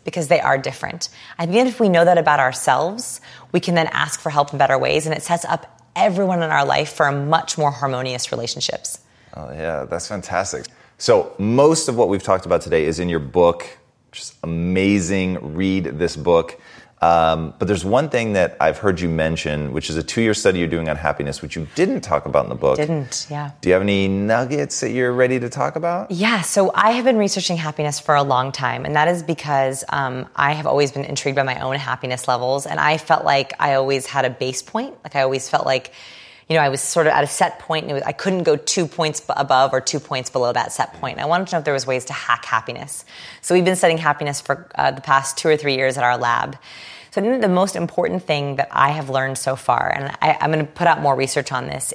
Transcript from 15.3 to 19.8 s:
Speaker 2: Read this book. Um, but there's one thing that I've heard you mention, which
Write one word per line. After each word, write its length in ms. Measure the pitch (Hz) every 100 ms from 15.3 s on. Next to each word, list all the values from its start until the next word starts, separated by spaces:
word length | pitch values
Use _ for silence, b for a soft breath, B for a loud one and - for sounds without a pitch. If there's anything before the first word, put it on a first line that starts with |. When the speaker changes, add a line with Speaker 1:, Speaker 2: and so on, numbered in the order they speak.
| 90 71 80
Speaker 2:
Read 300 | 95 95 80 76
this 200 | 85 78
book. 420 | 73 85 82 - B B B B
Um, 540 | 82 85 80 80 80 -
but 80 | 90
there's 180 | 98 92
one 240 | 120 151
thing 240 | 127 113
that 240 | 98 87 -
I've 200 | 80 76
heard 200 | 101 85
you 80 | 87
mention, 640 | 80 80 82 78 76 73
which 200 | 69